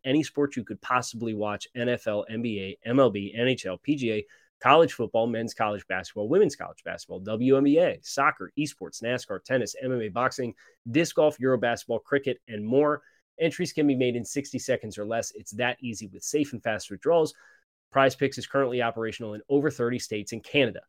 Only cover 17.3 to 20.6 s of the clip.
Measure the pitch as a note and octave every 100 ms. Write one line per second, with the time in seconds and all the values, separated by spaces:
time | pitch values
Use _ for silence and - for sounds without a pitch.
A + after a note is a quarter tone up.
17.3 | - - _ _ _ _ C#3 C3+ C3 C3+
18.3 | - - C#3 C3 B2 A#2 A2+ A2+ G#2 A2
19.3 | G#2+ - C#3+ D3 C3 A#2+ B2 - G#2+ G2+
20.3 | A2+ - D3